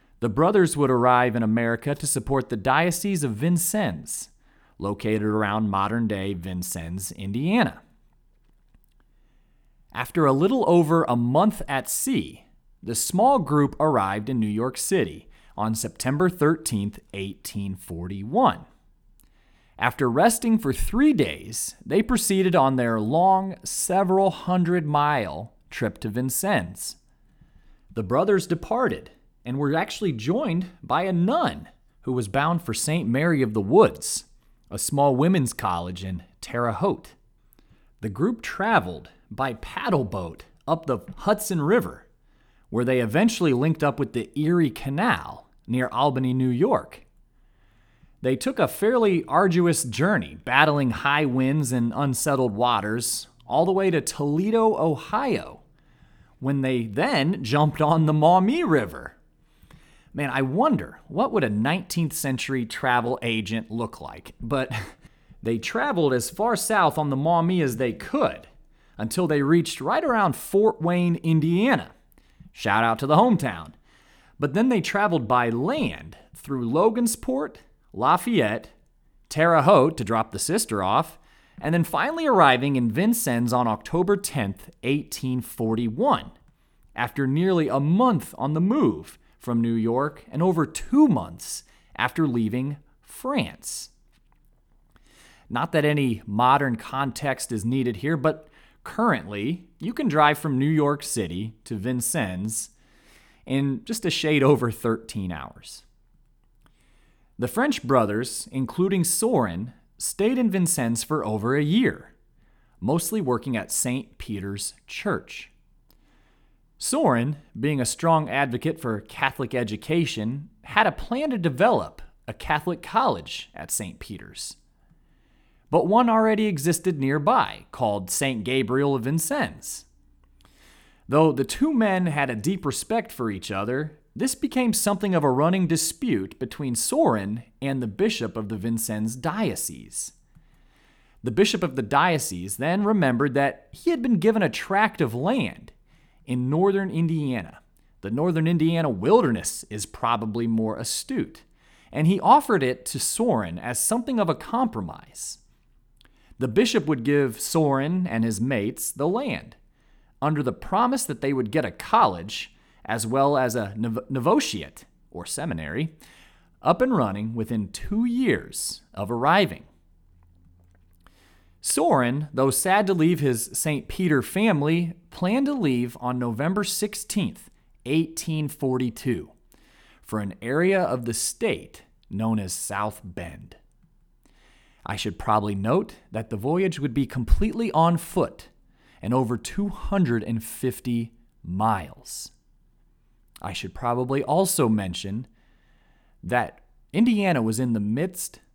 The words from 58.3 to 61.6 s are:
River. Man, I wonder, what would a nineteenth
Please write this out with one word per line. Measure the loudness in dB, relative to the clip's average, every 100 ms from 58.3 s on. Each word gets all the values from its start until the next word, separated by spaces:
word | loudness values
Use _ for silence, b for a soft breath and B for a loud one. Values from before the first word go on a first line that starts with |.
| 6 4 2
River. | 2 2 0 -8 -16 -20 _ _ b b b b b b b
Man, | -6 -4
I | -2
wonder, | 0 2 2 2 -2 -14 -10
what | -2 0
would | 2
a | 0
nineteenth | 0